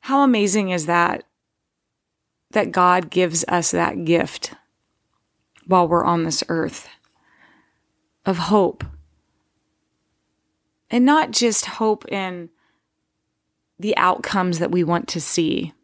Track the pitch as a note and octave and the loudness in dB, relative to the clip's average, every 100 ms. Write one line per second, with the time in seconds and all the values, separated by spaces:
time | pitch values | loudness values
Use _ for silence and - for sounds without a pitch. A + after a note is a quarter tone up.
0 | - C#4 C#4 A#3 G3+ G#3 G3 F3+ D3+ F3 | 0 2 4 4 2 0 -2 -4 0 0
1 | E3+ - - _ _ _ _ _ _ _ | 0 -2 -10 _ _ _ _ _ _ _
2 | _ _ _ _ _ G#3+ G3+ F#3+ F3+ F3+ | _ _ _ _ _ -2 0 2 4 4
3 | F3 F3+ F3+ E3 - F3+ D#3+ F3 E3+ F#3+ | 2 0 0 0 -2 0 0 0 -2 -2
4 | E3 E3+ E3 - - - _ _ _ _ | 0 0 0 -6 -14 -14 _ _ _ _
5 | _ _ _ _ _ _ - F#3 E3+ E3+ | _ _ _ _ _ _ 0 2 4 2
6 | - E3+ E3 D#3+ - E3 - - - - | 2 0 0 -4 -4 -4 -4 -8 -18 -20
7 | _ _ _ _ _ _ _ _ _ _ | _ _ _ _ _ _ _ _ _ _
8 | _ _ - F3 E3+ G#3 F#3 - - - | _ _ -4 -4 2 2 2 -2 -14 -14
9 | _ _ _ _ _ _ _ _ _ _ | _ _ _ _ _ _ _ _ _ _
10 | _ _ _ _ _ _ _ _ _ A#3+ | _ _ _ _ _ _ _ _ _ 2
11 | B3 D4+ D#4 A3 A#3+ G#3+ - - A3 G#3+ | 4 4 2 0 0 0 -6 -4 -2 -2
12 | - G3+ F#3+ F3+ E3+ _ _ _ _ _ | -4 -8 -8 -10 -16 _ _ _ _ _
13 | _ _ _ _ _ _ _ _ G3+ A#3 | _ _ _ _ _ _ _ _ -2 2
14 | F#3 F3+ - G3+ F#3 E3 E3+ F3+ E3 E3+ | 2 2 -2 -2 0 0 0 0 0 0
15 | - E3 D3+ - D#3+ - D#3+ _ | -2 -8 -4 -2 0 -2 -6 _